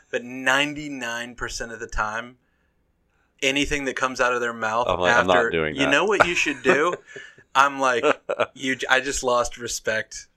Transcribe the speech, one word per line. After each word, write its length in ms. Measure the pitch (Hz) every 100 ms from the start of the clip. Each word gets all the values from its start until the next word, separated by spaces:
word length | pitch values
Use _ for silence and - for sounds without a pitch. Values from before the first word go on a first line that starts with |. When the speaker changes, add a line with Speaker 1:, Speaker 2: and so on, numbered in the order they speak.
| -
Speaker 1:
But 120 | 127
ninety-nine 1120 | 120 127 131 135 147 147 151 139 120 117 120 120
percent 360 | 120 - 120
of 80 | 113
the 80 | 113
time, 500 | - 107 110 120 127 _ _ _ _ _ _ _ _ _ -
anything 440 | 135 139 139 147 135
that 100 | -
comes 240 | 131 127
out 140 | 123
of 80 | 123
their 120 | 120
mouth 340 | 117 110 110 120
Speaker 2:
I'm 120 | 90
like, 160 | 90 120
"I'm 120 | 92
not 80 | 90
Speaker 1:
after, 120 | -
Speaker 2:
doing 240 | 82 78 76
Speaker 1:
"You 100 | 143
Speaker 2:
that." 60 |
Speaker 1:
know 140 | 143 190
what 200 | 196 170
you 80 | 175
should 260 | 160 135
do?" 320 | 131 131 165 175 - - -
Speaker 2:
<laughs> 300 | - _ 131
Speaker 1:
I'm 240 | 139 139
like, 240 | 131 120 147 - - - 113
"You 220 | - 131 127
j-, 120 | -
I 100 | 131
just 240 | 131 127
lost 340 | 131 123 117 -
respect 720 | 117 - - 110 - - -